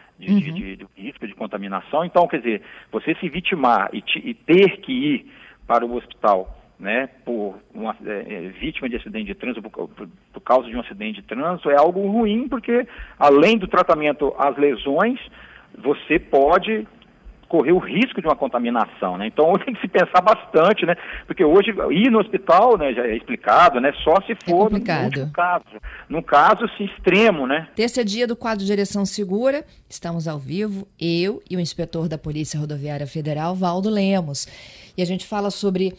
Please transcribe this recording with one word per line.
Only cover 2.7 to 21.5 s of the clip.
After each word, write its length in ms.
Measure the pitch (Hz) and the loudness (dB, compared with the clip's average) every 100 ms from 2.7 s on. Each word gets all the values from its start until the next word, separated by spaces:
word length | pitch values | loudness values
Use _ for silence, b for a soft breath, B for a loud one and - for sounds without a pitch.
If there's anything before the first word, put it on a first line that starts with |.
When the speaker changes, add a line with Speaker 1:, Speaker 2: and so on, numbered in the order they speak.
| B B | B B
Speaker 1:
você 220 | 110 - 170 | -8 -4 -4
se 140 | 170 | -6
vitimar 600 | 156 - 180 127 110 98 | -6 -4 0 2 2 0
e, 80 | 113 | -6
te, 160 | - - | -6 -6
e 160 | - | -6
ter 440 | 117 - 175 196 - | -8 4 6 6 2
que 140 | - | -6
ir 400 | 127 147 123 - B B B - | -2 -2 -2 -6 B B B 0
para 180 | 120 120 | 0 0
o 80 | 120 | -8
hospital, 640 | - - 107 95 95 - _ - | -10 -2 2 2 0 -14 _ -12
né, 280 | 98 117 135 _ | -6 -4 -4 _
por 380 | - 117 104 98 _ | -8 -6 -6 -10 _
uma, 240 | 113 110 - | -12 -10 -10
é, 300 | 107 101 - | -8 -10 -10
é, 60 | 101 90 | -12 -12
vítima 400 | 92 151 - 127 | -10 -10 -8 -8
de 60 | 117 | -8
acidente 300 | 113 107 104 | -10 -10 -10
de 100 | 98 | -10
trânsito, 340 | 120 117 104 | -10 -10 -12
por, 180 | - 87 | -12 -12
por, 200 | - 107 - _ | -12 -20 -20 _
por 80 | - | -10
causa 260 | - 127 117 | 0 0 0
de 80 | 120 | -10
um 40 | |
acidente 420 | - 101 107 104 | -12 -10 -10 -10
de 60 | - | -10
trânsito, 420 | 113 160 180 156 | -6 -6 -4 2
é 80 | 143 | 4
algo 300 | 160 180 196 | 4 2 -2
ruim, 400 | 220 220 220 262 | 0 0 -2 -4
porque 400 | 247 - 240 247 B B B | -6 -2 -2 -2 B B B
além 400 | 147 143 175 226 | 6 6 6 2
do 80 | 185 | 0
tratamento 680 | 175 180 160 151 143 139 - | 0 2 2 0 0 -2 0
às 180 | 139 127 | -2 2
lesões, 640 | 143 110 139 147 220 254 - B B B B - | 0 0 -2 0 0 -2 -10 B B B B -8
você 400 | 127 143 - 151 | -4 -4 0 -2
pode 720 | - 143 139 185 180 220 214 _ _ _ - - - | 2 2 4 4 2 -6 -6 _ _ _ -20 -20 -2
correr 220 | 170 131 | 0 4
o 60 | 180 | 2
risco 420 | - 165 254 - | 2 -2 -2 -2
de 60 | 160 | -2
uma 80 | 147 | -2
contaminação, 840 | 131 123 120 120 104 - 95 90 | -2 -2 -2 0 -2 -4 -6 -4
né? 100 | 107 | -4
Então, 180 | - 156 | 2 4
<laughs> 40 | |
hoje 140 | 196 - | 4 0
tem 80 | |
que 80 | 226 | -8
se 60 | 196 | -2
pensar 320 | 208 208 180 | 0 2 4
bastante, 640 | 180 - - 156 170 214 170 | 4 2 2 4 4 4 0
né? 100 | 175 B B B | -2 B B B
Porque 160 | 165 | 2
hoje 280 | 156 | 6